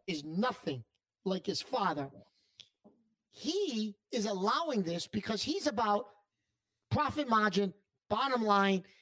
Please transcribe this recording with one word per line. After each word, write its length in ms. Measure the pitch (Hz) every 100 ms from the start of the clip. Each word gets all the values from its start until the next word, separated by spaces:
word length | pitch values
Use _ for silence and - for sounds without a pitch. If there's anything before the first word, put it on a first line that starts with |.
| -
is 180 | 156
nothing 600 | 151 170 247 - 160 127 - _ _ _ 190
like 220 | 190 -
his 140 | -
father. 480 | - 233 190 151 135 - - _ _ _ - _ - _ _ _ _
He 640 | - 285 381 370 226 214 - -
is 160 | 226 208
allowing 560 | 190 202 294 330 226
this 240 | 165 170 -
because 340 | 214 - 208
he's 240 | - 381 294
about 400 | 208 214 208 - _ _ _ _ _ _ _ -
profit 360 | 277 285 302 262
margin, 460 | 214 214 180 196 - _ _ -
bottom 340 | 214 269 247
line. 400 | 214 202 196 190 - _